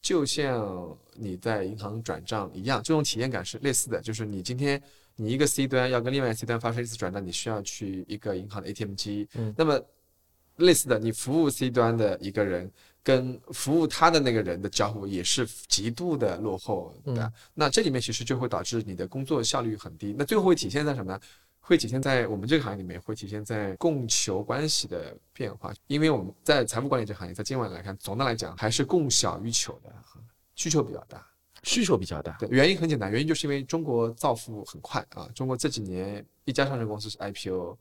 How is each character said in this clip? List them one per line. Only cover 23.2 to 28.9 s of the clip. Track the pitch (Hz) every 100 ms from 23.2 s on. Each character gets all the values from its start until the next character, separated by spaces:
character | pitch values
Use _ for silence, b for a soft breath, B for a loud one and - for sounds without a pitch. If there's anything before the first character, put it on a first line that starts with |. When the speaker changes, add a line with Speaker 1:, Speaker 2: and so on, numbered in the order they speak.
| 95
Speaker 1:
现 | 107
在 | 107 110 101 95
供 | 170 147 117
求 | - - 95
关 | 104 131 156
系 | - -
的 | 95 76 - _
变 | - 113 -
化。 | - 107 _
因 | 143
为 | 156
我 | 135
们 | 92 -
在 | - 147 117
财 | 113
富 | 139
管 | 120
理 | 107
这 |
行 | 98 87
业， |
在 | 90
今 | 104 131
晚 | 107
来 | 87
看， | 95 98
总 | - 101
的 | 131
来 |
讲 | 117 85 92
还 | 110
是 | 117
供 | 139